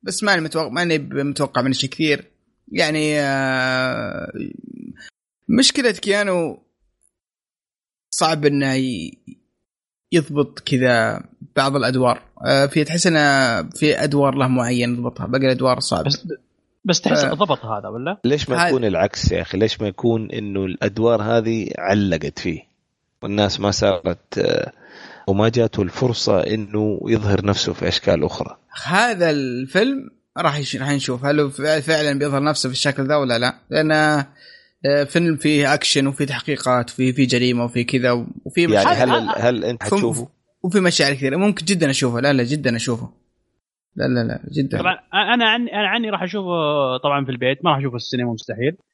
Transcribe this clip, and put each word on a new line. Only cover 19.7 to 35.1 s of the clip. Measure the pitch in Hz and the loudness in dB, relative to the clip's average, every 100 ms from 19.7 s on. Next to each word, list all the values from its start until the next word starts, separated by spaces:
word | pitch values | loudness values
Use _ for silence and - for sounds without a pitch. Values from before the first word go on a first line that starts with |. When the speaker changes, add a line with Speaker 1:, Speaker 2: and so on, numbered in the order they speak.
| - | 0
Speaker 3:
ما | 107 | -6
يكون | 95 120 113 110 | -2 0 0 -2
إنه | - 104 98 95 | -8 -6 -4 -4
الأدوار | 90 104 104 113 113 | -2 -4 0 2 2
هذه | 107 117 110 113 98 - | 2 2 2 -2 -4 -4
علقت | 90 104 98 82 73 - | 0 2 2 0 -4 -6
فيه | 90 78 - _ _ _ _ _ | -6 -6 -10 _ _ _ _ _
والناس | 113 101 101 - | -6 0 0 0
ما | 101 | -2
صارت، | - 104 92 87 87 _ - | 2 0 0 -2 -6 _ -2
آه، | - - - - - - - - - | 0 0 -4 -10 -20 -20 -20 -10 -2
وما | 98 110 | 2 4
جاته | 120 113 - | 4 2 2
الفرصة | 92 - 127 110 - 101 | -4 0 -2 0 0 2
إنه | - 110 101 107 107 95 - | 2 -2 -2 -2 -2 -2 0
يظهر | 113 104 95 101 | 0 2 2 2
نفسه | 98 - | 0 -2
في | - 85 | -2 -2
أشكال | - - 85 | -2 0 2
أخرى؟ | 76 - - - _ - 131 | 0 -4 -10 -12 _ -12 -2
Speaker 1:
هذا | 180 240 202 175 | 0 0 2 0
الفيلم | 147 131 123 131 180 240 277 - _ _ - | 0 -2 -6 -2 0 0 -2 -8 _ _ -2
راح | 165 147 | 0 0
يش-، | 135 135 | -4 -4
راح | 135 | -2
نشوف | 143 135 123 139 | -2 -2 -4 0
هل | 151 | 2
هو | 143 | 0
فع-، | 139 147 156 | -2 0 0
فعلًا | 143 160 151 139 | 2 0 2 0
بيظهر | 143 139 | 0 0
نفسه | 147 151 135 | 0 0 -2
في | 127 | -2
الشكل | 143 135 135 | -2 -2 0
ذا | 151 | 0
ولا | 135 117 | 2 0
لا، | 123 - _ | 0 -4 _
لأن، | 151 156 | 0 2
آه، | 151 156 151 139 _ - - _ _ 135 143 | 4 4 2 -2 _ -20 -20 _ _ 0 2
فيلم | 139 | 2